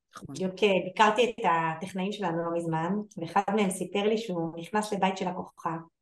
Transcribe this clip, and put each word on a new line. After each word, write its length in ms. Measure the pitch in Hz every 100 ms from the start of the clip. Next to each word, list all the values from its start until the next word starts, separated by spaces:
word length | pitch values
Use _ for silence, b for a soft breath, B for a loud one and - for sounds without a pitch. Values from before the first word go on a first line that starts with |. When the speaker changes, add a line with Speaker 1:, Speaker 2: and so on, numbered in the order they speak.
| _ -
Speaker 1:
נכון. 200 | 143 139
Speaker 2:
בדיוק, 280 | 185 -
אה, 60 | 208 185 185
ביקרתי 440 | - 214 214 233
את 160 | - 196
הטכנאים 640 | 165 160 160 185 190 196
שלנו 260 | 208 185 165
לא 200 | 170 170
מזמן, 360 | 165 160 170 208 208 -
ואחד 240 | 170 202 202 208
מהם 140 | 190
סיפר 340 | - 180 202
לי 140 | 202 220
שהוא 400 | - 175 165 165
נכנס 360 | 165 214 208
לבית 240 | 196 185 -
של 120 | 185
לקוחה, 480 | 180 180 - 170 165 - _